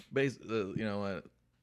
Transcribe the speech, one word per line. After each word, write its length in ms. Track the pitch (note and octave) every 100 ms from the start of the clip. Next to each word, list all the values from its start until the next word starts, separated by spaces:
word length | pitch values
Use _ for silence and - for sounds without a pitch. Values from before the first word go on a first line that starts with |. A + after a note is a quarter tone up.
| -
Bas-, 260 | C3+ C#3 A2+
the, 360 | F#2+ A2 F#2+ -
you 80 |
know 160 | G#2+ G2+
what? 260 | G2+ F#2 - - _ _